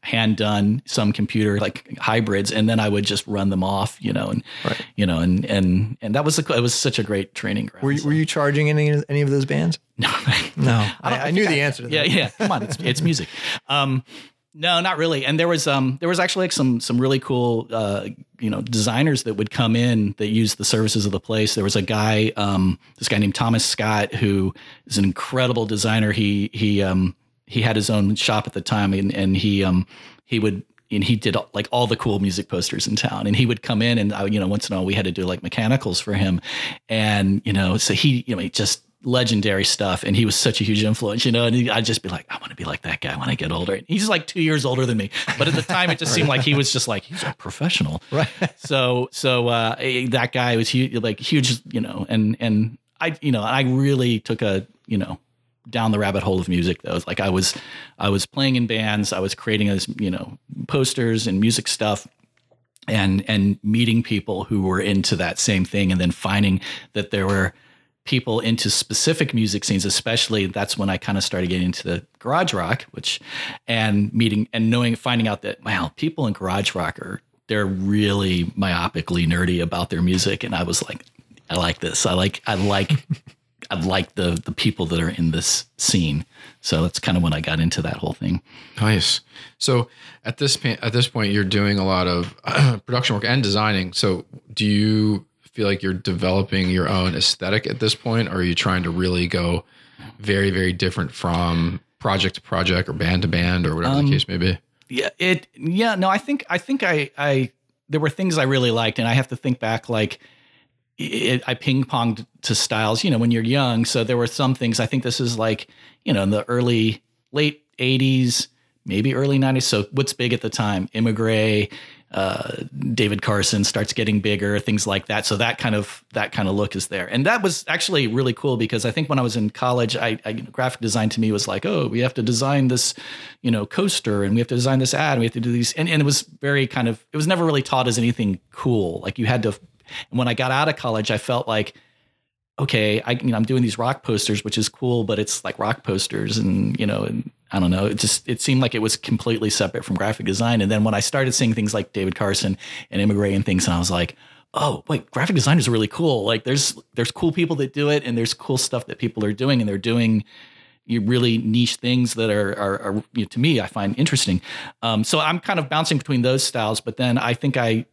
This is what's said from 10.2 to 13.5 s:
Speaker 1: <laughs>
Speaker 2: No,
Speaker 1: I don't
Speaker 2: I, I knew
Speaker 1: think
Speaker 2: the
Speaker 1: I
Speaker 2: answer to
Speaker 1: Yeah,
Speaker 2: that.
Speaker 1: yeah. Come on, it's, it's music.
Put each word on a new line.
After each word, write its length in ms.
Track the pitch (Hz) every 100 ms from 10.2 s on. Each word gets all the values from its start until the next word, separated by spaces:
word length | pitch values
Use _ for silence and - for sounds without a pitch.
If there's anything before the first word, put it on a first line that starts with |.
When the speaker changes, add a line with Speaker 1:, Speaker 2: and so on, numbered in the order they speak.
| -
Speaker 1:
<laughs> 260 | 113 - -
Speaker 2:
No, 320 | 135 113 104 -
Speaker 1:
I 80 | -
don't 80 | -
Speaker 2:
I, 80 | 143
I 40 |
knew 100 | 175
Speaker 1:
think 140 | 214 147
Speaker 2:
the 40 |
Speaker 1:
I 40 |
Speaker 2:
answer 180 | 143 135
to 80 | 120
Speaker 1:
Yeah, 120 | 151
Speaker 2:
that. 80 | 147
Speaker 1:
yeah. 160 | 170 123 -
Come 140 | 214
on, 100 | 160
it's, 140 | 196 151
it's 220 | 165 135
music. 240 | 165 160 - - -